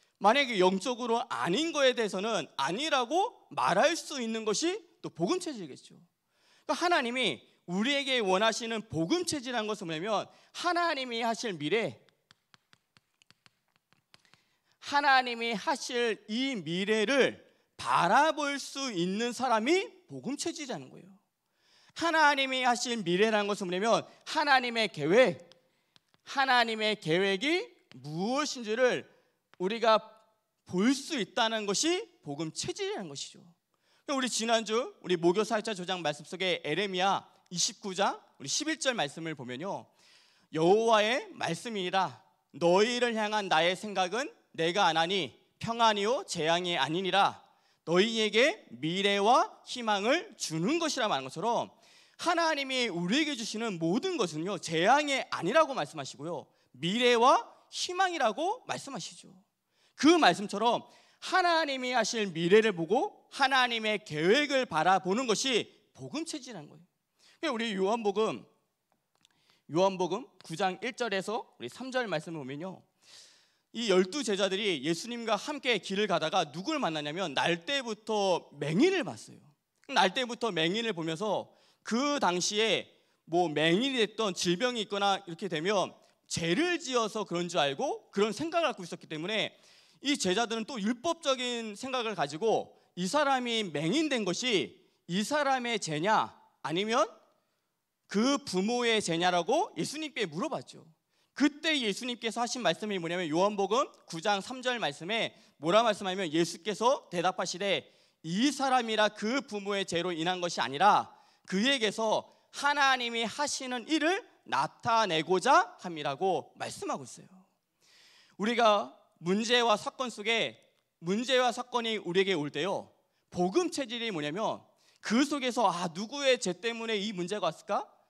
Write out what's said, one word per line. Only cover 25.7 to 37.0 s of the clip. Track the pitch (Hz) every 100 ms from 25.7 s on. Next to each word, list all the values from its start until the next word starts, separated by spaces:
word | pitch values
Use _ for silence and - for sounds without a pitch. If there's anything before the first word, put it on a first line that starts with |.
| _ _ _ _ _
하나님의 | - 277 262 247 233 220 214 214
계획이 | 156 170 196 190 269 349 480 _ _ 127
무엇인지를 | 135 160 202 262 302 262 214 220 254 160 - _ _ _ _ -
우리가 | 180 226 226 214 - - _ _ _ _ -
볼 | 180 226
수 | 277 - 294
있다는 | 190 - 226 226 202
것이 | 190 311 359 453 _
복음 | 147 139 160
체질이라는 | - - 349 381 403 175
것이죠. | 143 - - 175 _ _ _ _ _
그럼 | - 269
우리 | 254
지난주 | - 226 226 214 220 349 -
우리 | 156 175
모교 | 170 185
사역자 | 208 220 226
조장 | 190 175 185
말씀 | 156 -
속에 | 160 180 185 160
에레미야 | 147 156 202 185